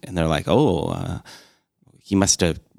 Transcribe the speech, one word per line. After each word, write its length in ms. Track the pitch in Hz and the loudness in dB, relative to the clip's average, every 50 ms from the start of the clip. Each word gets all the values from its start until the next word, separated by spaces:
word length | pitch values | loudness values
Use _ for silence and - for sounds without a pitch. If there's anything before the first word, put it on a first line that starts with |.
| - | -12
and 120 | - 90 | -6 -2
they're 120 | 87 80 80 | 0 0 2
like, 180 | 78 69 - | 0 0 0
"Oh, 400 | - 90 123 156 120 87 78 - - | 2 2 2 4 2 2 0 -2 -4
uh, 300 | - 90 90 - 82 - - - - - - _ _ _ _ _ _ _ _ _ _ _ | -4 -4 -6 -6 -8 -10 -12 -16 -20 -20 -20 _ _ _ _ _ _ _ _ _ _ _
he 160 | _ - 98 | _ 0 2
must 260 | 98 98 - - - | 2 4 2 2 2
have 200 | 92 82 76 - - _ _ | 0 0 -2 -4 -10 _ _